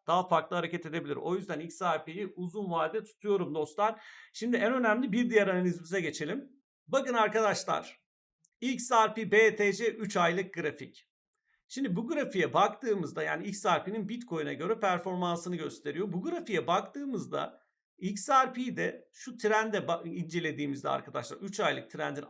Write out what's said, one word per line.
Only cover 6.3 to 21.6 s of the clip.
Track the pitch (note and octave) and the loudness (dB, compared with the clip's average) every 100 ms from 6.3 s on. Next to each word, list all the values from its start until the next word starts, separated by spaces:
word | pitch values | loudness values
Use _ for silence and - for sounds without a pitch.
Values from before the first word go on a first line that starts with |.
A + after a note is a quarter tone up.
| B3 - _ _ _ - | -4 -6 _ _ _ 0
Bakın | C4+ C4 | 0 2
arkadaşlar, | A#3+ G#3+ G#3+ G#3+ F#3 - D3+ - - _ _ _ _ _ - | 2 4 4 2 2 0 -2 -4 -16 _ _ _ _ _ -6
X | B3 A#3+ - | -2 -2 4
R | A#3 A3 | 4 4
P | A3 A3 | 2 4
B | G#3+ A3 G#3+ | 8 8 6
T | G3+ | 2
C | F#3+ A3+ | 2 0
üç | - G#3 F#3+ | -2 -2 2
aylık | E3+ F3 F#3 | 2 2 -4
grafik. | E3+ D3+ - - - _ _ _ _ _ _ - | -4 -4 -6 -14 -18 _ _ _ _ _ _ -12
Şimdi | C4 C4+ F3 | -4 -2 -2
bu | A#3 | 0
grafiğe | D4+ B3+ F#3+ C#3+ | -2 0 0 2
baktığımızda, | D3 G#3+ - B3+ G3 D3 D#3+ | 4 2 2 -2 0 -2 -4
yani | D#3 D#3+ G3 | -2 -4 -4
X | G3 G3 | -2 2
R | E3 | 2
P'nin | F3+ A3 G#3 | 0 -6 -6
Bitcoin'e | B3 A#3+ E3 C#3+ | -8 -6 -4 -4
göre | C3+ F3 A3 | -4 -2 0
performansını | G3+ F3 F#3 F3+ F3 E3+ F3+ F3 | 0 0 -2 -2 0 -2 -4 -6
gösteriyor. | D3+ - D3 D3 G3+ | -6 -6 -6 -4 -4
Bu | F3+ | -4
grafiğe | C#4+ E4+ E4+ F3+ E3+ | -4 -6 -2 -2 2
baktığımızda | F#3 G#3 C#4+ C#4+ G#3+ B2+ C#3+ D3 - _ _ _ - | 0 0 -8 -6 -6 -4 -4 -6 -10 _ _ _ -8
X | F#3 G#3 - | -6 -4 2
R | C4+ B3+ | 4 4
P'de | B3 B3+ - E3+ - - | -2 -6 -2 -4 -4 -18
şu | - C4 - | -18 -16 -2
trende | G#3 G#3+ A3 G#3+ | 2 2 2 0
ba-, | B2+ E3+ E3+ | 0 -2 -4
incelediğimizde | F3 D#3+ E3+ D#3 C#3+ C#3+ C#3 C#3+ | -8 -4 -2 -2 -2 -4 -4 -2
arkadaşlar | C3+ - C3 A#2 C#3+ | -2 -4 -8 -8 -10
üç | G3 G#3 | -8 0